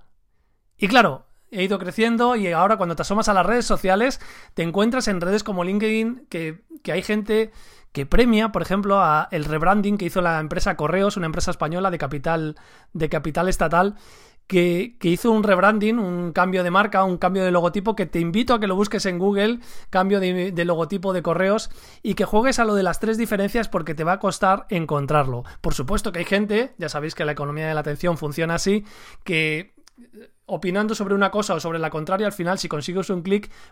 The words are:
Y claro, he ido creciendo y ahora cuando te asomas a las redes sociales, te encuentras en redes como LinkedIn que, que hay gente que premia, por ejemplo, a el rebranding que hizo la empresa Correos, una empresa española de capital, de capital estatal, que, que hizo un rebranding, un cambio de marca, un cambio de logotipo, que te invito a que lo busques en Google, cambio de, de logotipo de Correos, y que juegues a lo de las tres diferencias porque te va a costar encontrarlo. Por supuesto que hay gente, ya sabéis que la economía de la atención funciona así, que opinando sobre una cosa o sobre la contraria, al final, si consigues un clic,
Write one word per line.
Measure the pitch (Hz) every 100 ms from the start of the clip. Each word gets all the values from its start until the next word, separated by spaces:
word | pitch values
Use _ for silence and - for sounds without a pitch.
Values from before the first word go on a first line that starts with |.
| - _ _ _ _ _ _ -
Y | 196
claro, | 254 185 135 _ - _
he | 202
ido | 190 196
creciendo | 180 214 226 226 240 233
y | 185
ahora | 165 196 214
cuando | 170 165
te |
asomas | 160 208 208
a |
las | 190
redes | 175 240 233
sociales, | 202 185 196 262 - - - -
te | -
encuentras | 165 180 226 254 226
en | 185
redes | 175 208
como | 214 180
LinkedIn | 180 208 220 220 226 247 -
que, | 170 160 165 _ 330
que | -
hay | 170
gente | 202 214 208 214 214 - - - -
que | 143 139
premia, | 214 240 214 220
por | 180
ejemplo, | 165 196 196 196
a | 165 151 147
el | 165
rebranding | 151 156 170 208 202 202
que | 175
hizo | 190
la | 175 160
empresa | 151 175 202
Correos, | 165 151 185 202 202
una | 165
empresa | 165 180
española | - 156 180 190
de | 170
capital, | 139 143 160 165 156 151 - - -
de | 165 156
capital | 156 156 170 185
estatal, | - 160 170 196 202 - - - - -
que, | 180 175 175 240 -
que | 170
hizo | 175 240
un | 220
rebranding, | 208 180 202 214 214 233
un | 185 175 170
cambio | 180 185 185
de | 175
marca, | 185 214 190
un | 190 175
cambio | 185 190
de | 185
logotipo, | 180 170 202 214
que | 208 170
te | 170
invito | 170 208 254
a | 233
que | 202
lo |
busques | 185 202 214 196
en | 175
Google, | 196 196 214 240 - - -
cambio | 185 196 202
de, | 185 180 190
de | 170
logotipo | 175 165 160 196 190
de | 180
Correos, | 170 165 190 214 - - - -
y | 220
que | 196
juegues | 185 208 262 240
a |
lo | 220
de | 202
las | 180 -
tres | 220 220
diferencias | 226 202 196 240 202
porque | 180 160
te | 151
va | 160
a | 196
costar | 196 - 190 196 -
encontrarlo. | 175 156 147 139 151 131 120 - -
Por | 170
supuesto | - 127 - 202
que | 175
hay |
gente, | 165 196 208 214 254 -
ya | 156
sabéis | 147 156
que | -
la | 151
economía | 151 143 151 156
de |
la | 156
atención | 151 143 175 156
funciona | 147 147 165
así, | 170 196 208 208 - - -
que | - 160 156 156 196 _ _ _ 240 214 - _ -
opinando | 170 185 196 214 220
sobre | 202
una | 202 196
cosa | 208 202
o | 165
sobre | 170 165
la | 160
contraria, | 156 156 190 208
al |
final, | 196 170 190
si | 175
consigues | 147 156 185 190
un | 180
clic, | 185 208 - - -